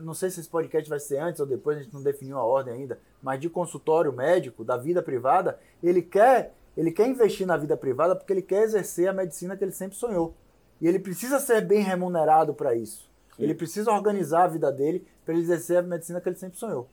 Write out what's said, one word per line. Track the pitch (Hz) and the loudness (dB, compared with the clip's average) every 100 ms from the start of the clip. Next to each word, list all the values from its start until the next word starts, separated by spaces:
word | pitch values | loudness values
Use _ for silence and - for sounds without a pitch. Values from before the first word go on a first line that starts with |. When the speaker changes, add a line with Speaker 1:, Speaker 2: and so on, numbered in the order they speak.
Speaker 1:
não | 160 | -12
sei | 151 185 | -6 -6
se | 170 | -6
esse | 160 | -6
podcast | 170 160 160 156 | -4 -2 -2 -2
vai | 147 | -6
ser | - 139 | -4 -4
antes | 170 165 | -4 -4
ou | 139 | -4
depois, | 123 147 147 | -4 -4 -4
a | |
gente | 131 | -6
não | 139 | -6
definiu | 139 139 135 139 | -4 -4 -6 -4
a | |
ordem | 117 135 123 | 0 0 -2
ainda, | 120 139 113 _ _ | -8 -10 -12 _ _
mas | 135 135 | -8 -6
de | 170 | -4
consultório | 180 165 147 - 160 160 | -4 -6 -4 2 2 2
médico, | 120 143 180 139 - | 0 2 2 0 -6
da | 113 123 | -4 -2
vida | 139 175 | 0 -2
privada, | 170 127 127 175 175 - _ _ | -2 -2 2 2 2 -4 _ _
ele | 170 185 | 0 0
quer, | 175 190 240 240 160 - _ - | 2 6 6 6 2 -10 _ -4
ele | 165 | 0
quer | 165 240 | 2 2
investir | 262 208 - 185 | 4 2 2 0
na | 156 | 0
vida | 151 175 | 0 -2
privada | 135 123 170 185 | -2 2 2 0
porque | - | -2
ele | 190 | -2
quer | 175 190 | 0 2
exercer | 220 214 - - 185 | 2 2 -2 0 0
a | |
medicina | 190 180 - 175 196 | 0 -4 -6 -10 -6
que | 196 | -6
ele | |
sempre | - 190 - | -6 -10 -8
sonhou. | 240 180 165 - _ _ _ - | -4 -2 -2 -4 _ _ _ -2
E | 165 | 0
ele | 185 | 0
precisa | 190 170 247 277 | -2 -8 -2 -2
ser | 269 220 | 2 2
bem | 175 208 | 4 2
remunerado | 190 180 180 170 151 156 151 | 2 0 0 2 6 6 4
pra | 143 143 | 0 0
isso. | 117 104 - - _ _ - | 0 -4 -12 -20 _ _ -4
Speaker 2:
Sim. | |
Speaker 1:
Ele | 143 | -2
precisa | 156 160 202 220 | -2 -4 -2 0
organizar | 202 208 202 147 165 | 2 2 0 2 4
a | 180 | 4
vida | 160 147 | 2 0
dele | 131 147 180 - _ - | 0 0 -2 -6 _ -4
pra | |
ele | 165 | -2
exercer | 170 165 165 175 | 0 0 2 0
a | |
medicina | 180 170 165 175 | 0 -4 -6 -6
que | 180 | -6
ele | 180 | -6
sempre | 185 - | -10 -10
sonhou. | 226 143 120 | -8 -8 -8